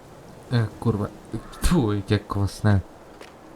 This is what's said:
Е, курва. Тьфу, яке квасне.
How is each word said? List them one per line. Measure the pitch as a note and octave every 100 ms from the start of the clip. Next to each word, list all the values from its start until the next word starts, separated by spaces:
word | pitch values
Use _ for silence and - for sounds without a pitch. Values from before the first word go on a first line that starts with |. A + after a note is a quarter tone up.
| - - - - -
Е, | A#2+ G#2+ -
курва. | A#2 G#2 G#2+ - - A2 - -
Тьфу, | - F3 A2
яке | G#2 G2 G#2
квасне. | - G2+ G2 - G#2+ G2 - - - - - - -